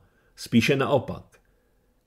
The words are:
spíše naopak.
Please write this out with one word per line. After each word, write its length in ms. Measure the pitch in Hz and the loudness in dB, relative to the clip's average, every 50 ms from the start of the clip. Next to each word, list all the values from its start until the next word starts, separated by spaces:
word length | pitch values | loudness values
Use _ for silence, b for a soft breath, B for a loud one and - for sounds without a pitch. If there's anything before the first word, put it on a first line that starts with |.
| _ _ _ _ _ _ _ | _ _ _ _ _ _ _
spíše 400 | - - - 127 117 - - 143 | -20 -8 0 2 2 2 2 0
naopak. 480 | 135 131 127 143 127 - - 87 - - _ - _ _ _ _ _ _ _ _ _ _ _ _ _ _ | 0 2 2 0 0 0 -4 -10 -14 -16 _ -20 _ _ _ _ _ _ _ _ _ _ _ _ _ _